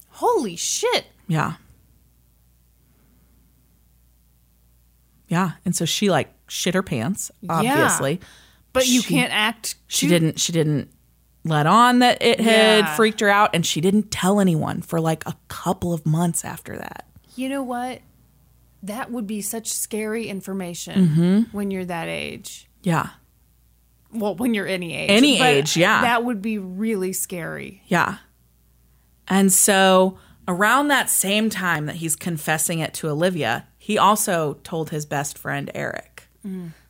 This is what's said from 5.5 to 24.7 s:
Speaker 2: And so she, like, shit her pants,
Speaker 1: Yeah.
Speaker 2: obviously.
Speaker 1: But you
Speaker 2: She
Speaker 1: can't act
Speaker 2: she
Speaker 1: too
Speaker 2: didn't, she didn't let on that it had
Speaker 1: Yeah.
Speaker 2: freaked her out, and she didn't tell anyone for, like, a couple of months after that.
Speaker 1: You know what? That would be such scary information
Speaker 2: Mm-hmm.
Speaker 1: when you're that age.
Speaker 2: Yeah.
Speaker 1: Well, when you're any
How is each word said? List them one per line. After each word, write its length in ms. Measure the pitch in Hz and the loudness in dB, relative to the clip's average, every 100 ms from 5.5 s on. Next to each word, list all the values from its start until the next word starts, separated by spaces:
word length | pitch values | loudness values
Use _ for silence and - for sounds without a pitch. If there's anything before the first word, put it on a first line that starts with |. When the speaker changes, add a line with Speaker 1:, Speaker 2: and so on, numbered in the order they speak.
| - | -4
Speaker 2:
And 100 | 185 | -4
so 100 | - | -2
she, 260 | 165 - 202 | -2 0 2
like, 220 | 151 - _ - | 2 -2 _ -12
shit 260 | - 180 | -6 -2
her 80 | 185 | -2
pants, 480 | - 123 127 220 - _ | -2 -4 -4 -6 -8 _
Speaker 1:
Yeah. 140 | 180 | -4
Speaker 2:
obviously. 680 | 165 233 302 277 165 139 180 - - _ _ _ | -2 0 2 2 0 -2 -4 -8 -20 _ _ _
Speaker 1:
But 140 | 254 254 | 0 2
you 140 | 247 | 2
Speaker 2:
She 120 | 196 | 2
Speaker 1:
can't 180 | 247 247 | 0 0
act 440 | 185 214 240 - - - | 0 -2 -4 -10 -12 -6
Speaker 2:
she 200 | - - | -2 2
Speaker 1:
too 40 | |
Speaker 2:
didn't, 300 | 170 160 - | 4 2 -2
she 120 | - | -2
didn't 380 | 165 151 147 - _ _ _ _ _ | 0 0 0 -4 _ _ _ _ _
let 220 | 160 151 151 | -2 0 4
on 320 | 214 247 247 | 6 6 6
that 220 | 247 - | 4 4
it 180 | 233 - | 2 2
had 400 | 226 220 220 214 | 4 6 6 6
Speaker 1:
Yeah. 140 | 165 151 | 2 2
Speaker 2:
freaked 240 | 220 214 | 2 2
her 80 | 202 | 2
out, 220 | 202 214 | 4 4
and 100 | 165 - | 2 -2
she 140 | 160 | 0
didn't 300 | 185 208 - | 2 2 0
tell 300 | - 185 208 | -2 2 4
anyone 420 | 190 156 - - | 4 2 -2 -6
for, 180 | - 165 | -6 -2
like, 260 | 160 156 - | -2 -2 -6
a 80 | - _ | -14 _
couple 440 | - 175 190 175 | -8 -4 -4 -4
of 120 | 165 156 | -2 0
months 380 | 156 175 - | 2 0 -2
after 320 | - 170 - - | -8 -12 -12 -12
that. 300 | - - - - _ | -12 -16 -20 -20 _
Speaker 1:
You 140 | 247 262 | -8 -6
know 140 | 277 | -4
what? 380 | 254 240 254 247 _ _ _ _ _ _ _ _ | -6 -6 -8 -10 _ _ _ _ _ _ _ _
That 280 | 196 226 - | -12 -10 -8
would 160 | 220 202 | -8 -6
be 140 | 214 | -6
such 300 | 202 226 220 | -6 -8 -8
scary 560 | - - 214 214 226 220 | -8 -6 -6 -6 -6 -6
information 800 | 196 196 196 175 170 175 190 175 | -10 -8 -8 -8 -10 -6 2 2
Speaker 2:
Mm-hmm. 480 | 160 175 202 233 202 | 4 4 2 0 -4
Speaker 1:
when 140 | 202 | -6
you're 140 | 190 180 | -6 -6
that 220 | 170 165 | -8 -6
age. 600 | 165 - - - - _ _ | -8 -8 -12 -16 -18 _ _
Speaker 2:
Yeah. 260 | 180 160 - - _ _ _ _ _ _ _ _ _ | -2 -2 -2 -12 _ _ _ _ _ _ _ _ _
Speaker 1:
Well, 220 | 226 208 | -6 -4
when 180 | 170 247 | -2 -2
you're 120 | 214 | -2
any 280 | 185 | -4